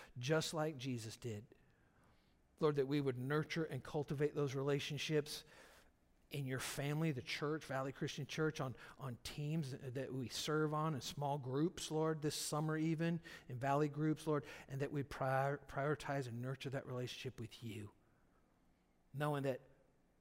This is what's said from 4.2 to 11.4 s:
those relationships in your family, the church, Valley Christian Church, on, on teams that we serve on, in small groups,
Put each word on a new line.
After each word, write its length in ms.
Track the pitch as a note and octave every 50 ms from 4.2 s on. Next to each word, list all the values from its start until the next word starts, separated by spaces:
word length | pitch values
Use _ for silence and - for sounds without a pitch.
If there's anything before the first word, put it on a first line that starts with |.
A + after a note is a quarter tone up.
| D3 D3 C#3
those 200 | C#3+ D3 C#3 B2
relationships 920 | C#3 C3+ C#3+ D#3+ F3 - - D3+ C3+ - - D#3 D3+ D3 - - - - - - - - - - - - _ _ _ _ _ _ _ _ - -
in 140 | D3 C#3
your 140 | C3 C3 B2+
family, 500 | - - - - C#3 C#3+ D3 D#3 D#3+ E3
the 120 | D3 B2+ -
church, 420 | - - - D#3 C#3+ D#3 D#3 -
Valley 260 | - C3 C3+ C3+ C#3+
Christian 360 | C3+ - E3+ C#3 - - C#3+
Church, 340 | - - - D#3 D#3 D3+ -
on, 160 | C#3+ C3 A2 - - - - -
on 160 | C#3 C3 A#2+ - -
teams 500 | - - - D3 D3 D#3 E3 D3+ C3 B2 - - C3+ A#2+
that 180 | C3+ C3 - B2
we 140 | C3 C3 A2
serve 460 | - - - - D3+ D#3 D#3 D3+ D3+
on, 200 | D3+ D#3 D#3+ D#3
in 60 | B2+
small 380 | - - - - C#3+ C#3+ C#3
groups, 520 | D3+